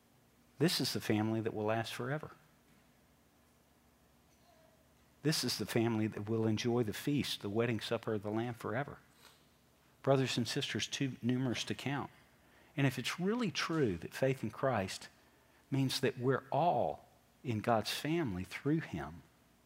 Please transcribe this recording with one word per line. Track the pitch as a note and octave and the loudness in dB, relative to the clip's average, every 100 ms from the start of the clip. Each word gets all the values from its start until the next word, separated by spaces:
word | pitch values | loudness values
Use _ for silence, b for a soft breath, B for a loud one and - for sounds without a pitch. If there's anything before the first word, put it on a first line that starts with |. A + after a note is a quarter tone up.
| _ _ _ _ _ - | _ _ _ _ _ 0
This | D#3+ - | 0 2
is | B2+ | 0
the | G#2+ | -2
family | - G#2+ G#2+ A2+ | 2 2 4 2
that | A2 | 0
will | G2+ G#2+ | -2 0
last | A2+ A2+ | 0 -2
forever. | - B2 D3+ - - _ _ _ - _ _ _ _ _ _ _ _ _ _ _ _ _ _ _ _ _ - - _ _ _ _ _ | -4 -4 -4 -6 -16 _ _ _ -20 _ _ _ _ _ _ _ _ _ _ _ _ _ _ _ _ _ -20 -20 _ _ _ _ _
This | C#3+ D#3 | 0 0
is | B2 - | 0 -2
the | G#2 | 0
family | A#2+ A2+ A2 G#2+ | 2 4 4 2
that | G#2 G#2 | -2 -2
will | A2+ A2 | 2 2
enjoy | G#2+ B2 A#2 | 2 2 2
the | A2 | 0
feast, | F#2+ - C#3+ - - | -2 0 0 0 -2
the | G#2 | -2
wedding | G#2 A#2+ A2 | 0 2 0
supper | - A2+ A2+ | -2 -2 0
of | A2 | -2
the | G#2 | -2
Lamb | A2 A#2 A2+ | -2 -2 -4
forever. | G#2+ A2 C#3+ B2+ - b b b b _ _ _ _ _ | -4 -4 -4 -8 -18 b b b b _ _ _ _ _
Brothers | - C#3 B2+ - | 4 4 4 2
and | A2+ | 0
sisters | C#3+ - A2 - | 0 -2 -2 -2
too | - C#3 B2 | -2 -4 -2
numerous | A2+ B2+ C3 G#2+ | 0 2 0 -2
to | - | -4
count. | G#2+ B2+ C#3 - - - b b b b b | -4 -4 -4 -6 -12 -20 b b b b b
And | C#3 | 2
if | B2+ | 2
it's | A#2+ - | -4 -2
really | F3+ A#3 A3+ | 0 0 0
true | - - D#3+ B2+ E2+ | -2 0 2 2 0
that | - | -6
faith | - C3+ C3 | 0 0 2
in | G#2+ | -4
Christ | - C3 A#2 F#2+ - - - b b b b b | -2 0 2 0 -4 -12 -20 b b b b b
means | C3+ C3 - | 0 2 2
that | A#2+ - | 0 0
we're | B2 B2 - | 0 0 0
all | C3+ E3+ C#3+ F2+ C#2 - _ _ _ | 0 2 2 0 -2 -12 _ _ _
in | - G#2+ | -4 -2
God's | G2+ A2+ G#2+ | 2 2 2
family | - C#3+ E3+ C#3 F2+ | -4 -2 0 0 -2
through | F#2 - C#3 D#3+ | -6 -4 0 0
him, | - E2 C#2+ E2+ - _ _ _ | -2 -6 -8 -12 -18 _ _ _